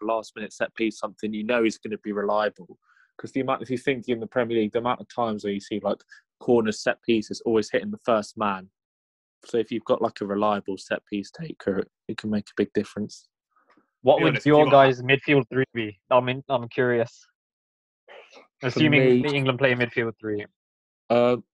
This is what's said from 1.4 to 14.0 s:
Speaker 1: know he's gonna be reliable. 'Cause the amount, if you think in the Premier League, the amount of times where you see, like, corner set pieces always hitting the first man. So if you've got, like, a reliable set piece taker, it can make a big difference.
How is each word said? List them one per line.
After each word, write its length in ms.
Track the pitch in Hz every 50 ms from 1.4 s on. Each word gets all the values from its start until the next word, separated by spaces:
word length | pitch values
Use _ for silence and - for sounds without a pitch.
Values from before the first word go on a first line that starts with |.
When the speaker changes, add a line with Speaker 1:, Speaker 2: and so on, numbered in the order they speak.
| 107
Speaker 1:
know 180 | 110 123 120 113
he's 160 | 110 107 -
gonna 180 | - 113 104 -
be 140 | - 107 101
reliable. 680 | 104 101 104 104 107 107 104 - - 87 - - _ _ _ _ _ _ _ _
'Cause 160 | - - - -
the 80 | 135
amount, 220 | 127 131 131 - -
if 80 | -
you 80 | 127 117
think 280 | - 143 135 120 107 -
in 120 | 120 113
the 60 | 113
Premier 320 | 104 - 131 120 113 117 113
League, 140 | 107 104 104
the 80 | 117
amount 200 | 117 123 123 -
of 80 | 104 -
times 360 | - - 120 113 107 104 101
where 80 | 104 101
you 60 | 98
see, 200 | - - 110 101
like, 220 | - 101 101 - _ _ - - _ _ _ -
corner 320 | - - 123 120 110 107 107
set 300 | - - 123 - - _
pieces 380 | - 117 110 104 - 101 - -
always 240 | 120 113 110 104 -
hitting 200 | - 127 - 107
the 100 | 104 107 -
first 320 | - 117 107 104 - -
man. 340 | 113 110 101 98 95 92 95 _ _ _ _ _ _ _ _ _ _ _ _ _ _ -
So 100 | - -
if 160 | 117 110 - 120
you've 120 | 113 -
got, 160 | - 123 - -
like, 180 | 110 - -
a 60 | 107
reliable 500 | 98 98 101 107 107 104 98 - - 98
set 300 | 95 - - 110 - -
piece 240 | - 104 101 98 -
taker, 540 | - - 165 156 - - - - 95 98 110 - _ _ _
it 120 | - 110 -
can 100 | - 107
make 200 | 107 104 104 -
a 40 | -
big 160 | - 104 - -
difference. 560 | 104 101 - - 104 104 - - - - _ _ _ _ _ _ _ _ _ _ _ _ _ _ _